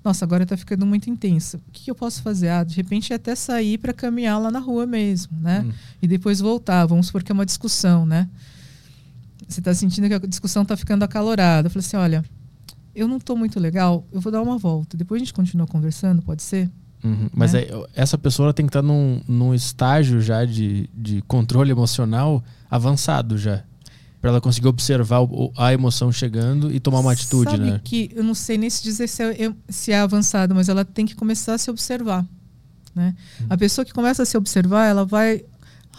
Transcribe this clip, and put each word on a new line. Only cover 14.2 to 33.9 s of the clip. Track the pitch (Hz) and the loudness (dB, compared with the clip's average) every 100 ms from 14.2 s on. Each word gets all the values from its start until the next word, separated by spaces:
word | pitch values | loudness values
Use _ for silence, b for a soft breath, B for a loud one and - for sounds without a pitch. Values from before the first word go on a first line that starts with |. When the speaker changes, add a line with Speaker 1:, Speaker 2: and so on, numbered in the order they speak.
Speaker 1:
vou | 196 | -4
dar | 220 | -2
uma | 233 247 | -2 -2
volta. | 185 160 156 165 | -2 -2 -4 -6
Depois | 175 226 | -4 -4
a | 254 | -4
gente | |
continua | - 180 175 160 | -2 0 0 -2
conversando, | 156 156 - 190 175 | -2 -2 -2 2 2
pode | 170 156 | 0 -6
ser?" | - 196 180 - - - | -4 -4 -4 -6 -20 -6
Speaker 2:
Uhum. | 113 107 107 | -2 -2 -2
Mas | - 165 | 0 2
Speaker 1:
Né? | 123 | 2
Speaker 2:
aí, | - 110 - - | 0 -8 -8 -2
essa | 135 156 | 0 0
pessoa | 139 127 147 | 0 2 2
tem | 143 147 | 2 0
que | |
tá | 139 | 2
num, | 143 147 139 123 123 | 2 2 2 0 0
num | 120 127 123 | 2 2 2
estágio | - - 127 151 139 120 | 0 0 2 4 4 4
já | 110 113 120 | 2 2 0
de, | 113 107 101 - 113 | 0 0 0 -4 -6
de | 107 101 | -4 -4
controle | - 127 117 123 139 | 0 0 2 4 4
emocional | 120 117 - 113 117 147 139 - B B | 4 0 0 -2 0 0 0 -4 B B
avançado | 120 127 139 - 143 117 107 | -2 0 0 0 -2 0 -2
já. | 104 101 - - B B B B | -2 -4 -8 -20 B B B B
Pra | 123 | 0
ela | 120 | 2
conseguir | 127 117 127 | 2 2 2
observar | 120 - 131 113 123 | 2 0 0 2 2
o, | 123 123 127 123 | 2 0 -4 0
a | 123 | 2
emoção | 131 127 120 123 | 4 2 0 0
chegando | 117 123 113 117 143 147 | 0 -2 -2 0 0 0
e | 131 | -2
tomar | 139 131 | 0 2
uma | 131 | 2
atitude, | 123 - 131 120 | 0 2 2 2
Speaker 1:
Sabe | 104 104 | 2 0
Speaker 2:
né? | 101 | -2
Speaker 1:
que | - 226 208 | -2 -4 -4
eu | 226 | -2
não | 220 220 | -2 -2
sei | - 220 | -2 -2
nem | 226 | -2
se | - | -4
dizer | 220 214 233 | -4 -4 -4
se | - | -4
é, | 226 226 226 220 - | -4 -2 -4 -6 -12
se | 185 - | -8 0
é | 202 | 2
avançado, | 202 208 208 202 185 | 2 2 2 2 2
mas | 190 185 | 2 2
ela | 190 190 | 2 -2
tem | 214 214 | -2 -4
que | - | -2
começar | 220 220 - 226 | -4 -2 -2 -4
a | |
se | - | -4
observar, | 226 - 247 226 185 180 - - - - - - | -6 -6 -4 -2 -2 -4 -8 -20 -20 -20 -20 -10
né? | 175 175 180 B B | -2 -2 -2 B B
Speaker 2:
Hum. | 113 | -2
Speaker 1:
A | 180 | 0
pessoa | 202 - | 0 0
que | 254 | -4